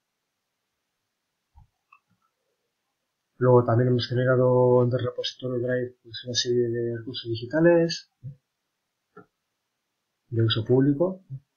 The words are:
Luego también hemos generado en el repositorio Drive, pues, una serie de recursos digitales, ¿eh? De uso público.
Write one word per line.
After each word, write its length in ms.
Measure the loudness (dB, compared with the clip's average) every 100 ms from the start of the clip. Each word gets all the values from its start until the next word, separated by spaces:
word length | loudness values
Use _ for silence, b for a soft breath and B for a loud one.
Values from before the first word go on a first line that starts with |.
| _ _ _ _ _ _ _ _ _ _ _ _ _ _ _ _ _ _ _ _ _ _ _ _ _ _ _ _ _ _ _ _ _ -2
Luego 260 | 4 4
también 240 | 4 2 2
hemos 180 | 0 -2
generado 760 | -2 0 2 2 4 4 4
en 80 | 2
el 60 | -2
repositorio 680 | -6 -8 -10 -10 -8 -6 -4
Drive, 300 | -4 -6 -12
pues, 220 | -20 -16 -8
una 80 |
serie 340 | -6 -2 0 -2
de 300 | -2 -4 -6
recursos 320 | -10 -12 -8
digitales, 840 | -8 -4 2 4 4 2 -4 -14 _
¿eh? 160 | -20 -20 _ _ _ _ _ _ _ -20 -20 _ _ _ _ _ _ _ _ _ -8
De 140 | -2
uso 200 | 0 0
público. 640 | 0 2 2 2 -2 -4 -14 -20 _